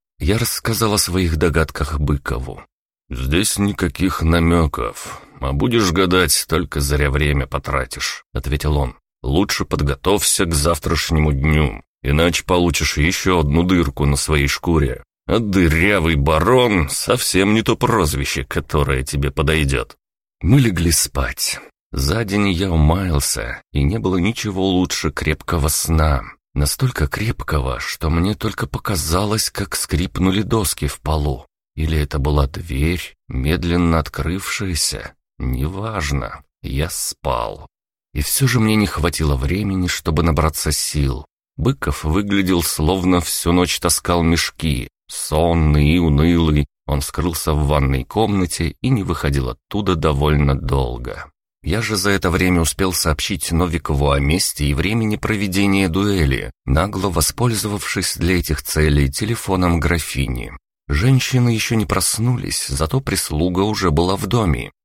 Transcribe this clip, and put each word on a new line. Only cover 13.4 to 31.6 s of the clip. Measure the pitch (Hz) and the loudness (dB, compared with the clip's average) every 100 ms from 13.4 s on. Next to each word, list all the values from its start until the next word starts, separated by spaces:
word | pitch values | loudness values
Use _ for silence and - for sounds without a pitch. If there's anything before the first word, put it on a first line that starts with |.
одну | 73 76 | 2 2
дырку | 90 92 73 - 71 | 4 2 0 0 0
на | 71 | 0
своей | - 76 71 | 0 2 2
шкуре. | - - 80 69 60 - _ - | -2 0 2 2 -2 -12 _ -2
А | 110 | 0
дырявый | 110 95 85 80 95 101 82 78 | 2 2 4 4 4 4 2 2
барон — | 69 78 87 127 123 98 71 | 2 2 4 4 4 2 0
совсем | - - 123 - 95 98 | -4 -2 -2 2 2 4
не | 107 | 2
то | 107 - | 2 0
прозвище, | 120 113 78 69 69 - | 2 2 2 0 -4 -6
которое | 65 - - 78 71 65 | -4 -6 -2 0 2 0
тебе | 65 71 69 | -2 -2 -2
подойдет". | 73 73 80 71 67 - - _ _ _ _ | 0 0 2 2 0 -4 -12 _ _ _ _
Мы | 80 135 | 2 4
легли | 120 85 85 | 4 2 0
спать. | 80 - 67 65 - - - - _ _ | 0 -2 -2 -4 -4 -6 -6 -12 _ _
За | - 69 104 | -4 0 0
день | 107 101 101 | 0 0 2
я | 87 98 | 0 0
умаялся, | 82 76 87 92 73 - - 58 - - | 4 4 4 0 0 -2 -4 -6 -10 -6
и | 71 | -2
не | 71 110 | 0 0
было | 104 92 | 0 0
ничего | 92 113 107 92 95 | 0 -2 -6 -2 0
лучше | 92 90 - 82 | 2 0 -2 -4
крепкого | - 78 76 - 82 73 | -4 -4 -4 -2 -2 0
сна. | - - 80 78 67 - - _ 69 | -2 0 2 2 0 -4 -18 _ -2
Настолько | 71 - 131 - 76 | -2 0 -2 0 -4
крепкого, | - 107 - - 76 64 60 | -2 -4 -4 -4 -2 -2 -6
что | - - 82 | -8 -4 0
мне | 82 92 | 0 0
только | 107 110 - - | -2 -6 -6 -6
показалось, | - - 92 76 87 104 110 - | -6 -4 -4 0 0 0 0 -2
как | - 101 - | -6 -6 -6
скрипнули | - 76 92 - 95 95 | -2 -2 -2 0 0 0
доски | 104 113 90 - 71 | 0 0 0 -2 -6
в | - | -4
полу. | 76 78 73 64 - _ | -2 -2 -2 -4 -10 _